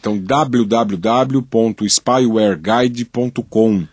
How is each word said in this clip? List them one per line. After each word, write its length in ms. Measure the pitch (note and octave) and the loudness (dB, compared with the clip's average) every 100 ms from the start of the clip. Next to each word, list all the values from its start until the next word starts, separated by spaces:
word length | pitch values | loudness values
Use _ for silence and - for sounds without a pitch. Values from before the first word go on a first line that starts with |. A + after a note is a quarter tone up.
Então, 160 | G#2+ G#2 | -6 -4
w 480 | F#2 C#3 D3+ A#2+ G#2 | -2 0 0 0 2
w 320 | A2+ A2 F#2+ | 0 0 -2
w 440 | G#2+ B2 C3 C3+ | 0 0 0 -2
ponto 440 | C3 A2+ A2+ G2+ G#2 | -2 0 0 -2 -2
spyware 720 | - - C3 B2 A2 G#2 E2+ | -2 0 2 2 2 2 0
guide 480 | D#2+ C3 B2 A#2+ A#2+ | 0 0 0 -2 -6
ponto 360 | A#2+ B2 B2 | -4 -4 -6
com. 440 | - A2 A2+ G2+ D#2+ | -4 0 2 2 -4